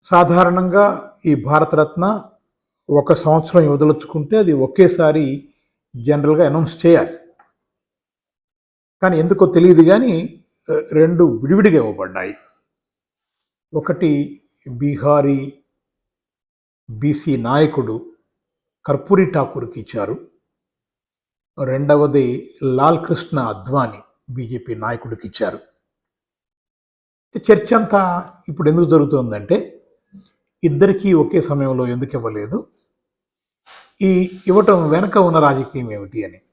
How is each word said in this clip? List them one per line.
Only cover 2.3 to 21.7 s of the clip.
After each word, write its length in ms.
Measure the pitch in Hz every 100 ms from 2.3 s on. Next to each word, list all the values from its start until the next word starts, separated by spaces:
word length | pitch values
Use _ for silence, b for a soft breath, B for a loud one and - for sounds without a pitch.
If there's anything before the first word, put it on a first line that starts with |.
| _ _ _ _ _ -
ఒక 220 | 143 143
సంవత్సరం 500 | 160 156 156 160 175
ఇవ్వదలుచుకుంటే 760 | 151 143 151 151 - 156 143 220
అది 140 | 185
ఒకేసారి 960 | 143 131 - 180 180 156 156 139 139 - _ _ _ _ 120
జనరల్గా 500 | 120 147 143 156 156
అనౌన్స్ 400 | 156 160 - 170
చేయాలి. 320 | 165 - - - _ _ _ _ _ _ _ _ _ _ _ _ _ _ _ _ _
కానీ 160 | 185 165
ఎందుకో 280 | 175 190 190
తెలియదు 360 | 170 180 165
కానీ, 640 | 165 208 254 165 - - _ _ -
ఆ, 100 | 151 -
రెండు 320 | 156 160 175
విడివిడిగా 520 | 170 113 135 196 208 160
ఇవ్వబడ్డాయి. 580 | 110 98 92 95 95 101 _ _ _ _ _ _ _ _ _ _ _ _ _
ఒకటి 680 | 156 - 170 165 143 143 - _ _ 139
బీహారీ 920 | 120 143 139 147 147 139 139 135 - _ _ _ _ _ _ _ _ _ _ _ _ -
బీసీ 460 | 107 143 147 - 131
నాయకుడు 760 | 117 143 151 143 113 180 - _ _ _ _ _ _ _ -
కర్పూరి 440 | 139 - 196 180
ఠాకూర్కి 500 | 160 127 135 113 -
ఇచ్చారు. 540 | 104 - 98 123 - _ _ _ _ _ _ _ _ _ _ _ _ -
రెండవది 920 | 131